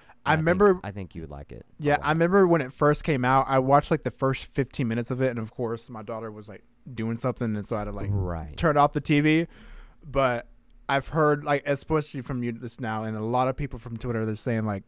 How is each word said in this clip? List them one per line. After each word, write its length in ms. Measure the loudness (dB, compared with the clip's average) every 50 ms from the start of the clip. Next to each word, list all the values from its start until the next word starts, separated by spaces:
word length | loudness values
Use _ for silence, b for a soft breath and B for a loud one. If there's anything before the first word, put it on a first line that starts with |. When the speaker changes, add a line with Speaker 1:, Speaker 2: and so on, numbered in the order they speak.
| b b b b -2
Speaker 1:
I 100 | 0 0
Speaker 2:
And 80 | 2
I 100 | 2 2 4
think, 80 | 6
Speaker 1:
remember 180 | 6 6 4 4 0
Speaker 2:
I 80 | -10
think 240 | -8 -8 -10 -10 -10
you 60 | -12
would 100 | -12 -10
like 200 | -12 -14 -14 -14
it 140 | -16 -18 -18 _
a 160 | -14 -4 0
Speaker 1:
Yeah, 120 | 2 2
I 120 | 2 2 0
Speaker 2:
lot. 20 |
Speaker 1:
remember 360 | 2 2 2 4 6 6 6 6
when 140 | 6 4
it 100 | 2 -2 -2
first 300 | 2 4 4 4 4 2
came 220 | 0 0 2 2
out, 200 | 4 4 4 4 4
I 80 | 2 2
watched, 320 | 4 6 4 4 4 4
like, 140 | -2 0 0
the 80 | -6
first 340 | -4 -2 0 0 0 -2 -6
fifteen 420 | -6 -2 -2 -2 -2 -2 -4 -2 0
minutes 220 | 0 -2 -2 -4
of 100 | -2 0
it, 80 | 0 0
and 80 | 0 -2
of 120 | -8 -8
course, 380 | -6 -6 -4 -4 -4 -6 -8 -12
my 140 | -14 -12 -10
daughter 280 | -10 -10 -8 -8 -10
was, 160 | -12 -14 -16 -18
like, 160 | -18 -20 _ _ _ _ -18 -16 -8
doing 240 | -4 -4 -4 -4 -2
something, 380 | -2 -4 -2 -2 -2 -2 -2
and 100 | -4 -4
so 100 | -4 -4
I 40 | -4
had 60 | -4
to, 60 | -6
like, 180 | -6 -6 -4 -2
Speaker 2:
Right. 440 | -2 -2 0 -2 -4 -6 -8 -10 -6
Speaker 1:
turn 220 | 0 0 2 4 4
off 160 | 4 4 2
the 80 | -2
T 180 | 0 2 2 4
V. 260 | 4 4 4 2 0 -2 B B B B B B B B B B -18
But 420 | -6 -2 0 2 2 0 -2 -6 -10 -20 -20 _ -20 -20 -18 -4 -2
I've 200 | -2 -2 -2 -2
heard, 360 | 0 2 4 4 2 2 0
like, 200 | 0 0 0 0 -2
especially 540 | -2 -2 -2 -2 -2 -2 -2 -2 -8 -10
from 220 | -8 -6 -6 -4 -4
you 80 | -4
this 280 | -4 -6 -10 -12 -10 -6
now, 240 | -6 -4 -4 -4 -4
and 120 | -4 -4 -4
a 40 | -4
lot 240 | 0 0 2 0 0
of 80 | -2
people 240 | -4 -6 -8 -8 -10
from 180 | -10 -10 -10 -8
Twitter, 260 | -6 -4 -2 -2 -2
they're 100 | -2 -4
saying, 300 | -4 -2 -2 -2 0 0
like, 180 | -2 -4 -4 -8